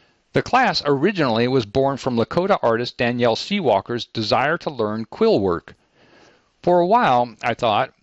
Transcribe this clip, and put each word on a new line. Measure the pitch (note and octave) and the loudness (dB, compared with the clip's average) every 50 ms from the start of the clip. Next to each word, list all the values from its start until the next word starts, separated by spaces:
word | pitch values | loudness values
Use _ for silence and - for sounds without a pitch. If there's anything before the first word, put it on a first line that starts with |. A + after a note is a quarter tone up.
| _ _ _ _ _ _ | _ _ _ _ _ _
The | - C#3 | -4 -4
class | - - - B3+ C4 G#3 D#3+ - - | -2 0 0 2 2 2 0 -2 0
originally | D3 C#3+ C3 D3 G#3 G#3+ F3 D3+ B2+ A2 A2+ A#2+ B2 | 0 0 2 0 0 0 0 0 0 2 2 2 2
was | C3 C3+ A2 | 2 0 0
born | G2+ - C3 C3+ C#3 C#3 | 0 0 0 0 0 -2
from | B2 - C3+ B2 | -2 -4 -2 0
Lakota | A#2 A2 - - E3+ F3+ G3 F#3+ - | 0 0 0 -2 -2 0 0 0 2
artist | - A#2 A2+ A2+ B2 A#2 - | 2 0 0 0 -2 -6 -4
Danielle | - B2+ A#2 A#2+ A#2+ A#2+ A#2 A2 | -4 -2 -2 0 0 2 2 0
Seawalker's | - - - G3+ G#3 E3+ B2 G#2 G2 - - A#2+ A#2 - | 0 -2 -4 -4 -2 2 2 2 0 0 -4 -8 -8 -8
desire | - - A#2 G#2+ G#2 A#2+ A2+ B2+ D3 E3 E3+ | -8 -8 -6 -2 0 0 0 0 0 -2 -4
to | - F3 | -6 -8
learn | D3 A#2+ A2 G#2 G#2+ A2 A2+ | -4 -4 -4 -4 -4 -6 -8
quill | - - - A3 A3+ G3+ B2+ | -8 -4 0 2 2 2 2
work. | G2 F#2 E2+ D#2+ - - - _ _ _ _ _ _ _ _ _ _ _ _ _ _ _ _ _ - | 2 0 -2 -2 -6 -12 -20 _ _ _ _ _ _ _ _ _ _ _ _ _ _ _ _ _ 0
"For | F3 F3+ F3 | 2 2 2
a | E3+ | 4
while, | F3+ G#3+ B3 A#3+ D#3 B2+ B2 B2 A#2+ A2 - - | 4 2 2 2 2 2 2 0 -2 -6 -8 -6
I | B2 A2+ | -6 -4
thought, | - B2 A#2 G2+ A2 C3 - - _ | -2 0 0 0 0 -2 -4 -8 _